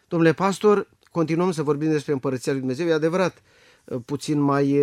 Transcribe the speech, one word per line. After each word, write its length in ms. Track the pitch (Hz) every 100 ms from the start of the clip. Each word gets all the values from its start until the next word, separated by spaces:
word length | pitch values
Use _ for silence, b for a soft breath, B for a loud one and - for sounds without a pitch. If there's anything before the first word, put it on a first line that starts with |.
| _
Domnule 260 | 170 165
pastor, 560 | 156 190 190 208 202 - _ _
continuăm 400 | 170 156 160 180
să 120 | 160
vorbim 260 | 147 143 156
despre 240 | 151 139
împărăția 380 | 139 143 131 -
lui 100 | 135
Dumnezeu. 260 | 131 127 170
E 60 |
adevărat, 500 | 156 160 185 175 - _ _ _ _ -
uh, 140 | 127 -
puțin 340 | 143 - 147
mai, 400 | 143 143 139 143